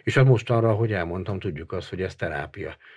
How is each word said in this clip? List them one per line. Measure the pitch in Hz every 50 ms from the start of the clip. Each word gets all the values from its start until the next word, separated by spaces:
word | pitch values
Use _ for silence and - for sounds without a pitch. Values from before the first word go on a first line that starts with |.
| -
és | 113 -
hát | 139 131
mostanra, | 135 127 107 - - 120 113 113 113
ahogy | 107 101 113 107 104
elmondtam, | 92 85 85 87 95 90 - 101 95
tudjuk | - 101 80 78 80 - 95
azt, | 90 85 -
hogy | - 90 92
ez | 90 -
terápia. | - - 85 78 69 76 - - 101 87 76 - _ _ - -